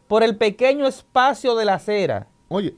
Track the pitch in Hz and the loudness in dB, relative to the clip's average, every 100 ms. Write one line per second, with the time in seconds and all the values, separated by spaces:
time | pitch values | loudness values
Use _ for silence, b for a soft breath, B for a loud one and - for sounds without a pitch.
0 | _ 214 226 220 214 202 262 285 269 - | _ 2 2 2 -2 0 0 0 -2 -4
1 | _ 254 269 277 254 226 208 185 - 208 | _ 0 0 0 -2 -2 0 -2 -2 -2
2 | 160 104 - _ _ 185 175 | 0 -2 -8 _ _ -6 -6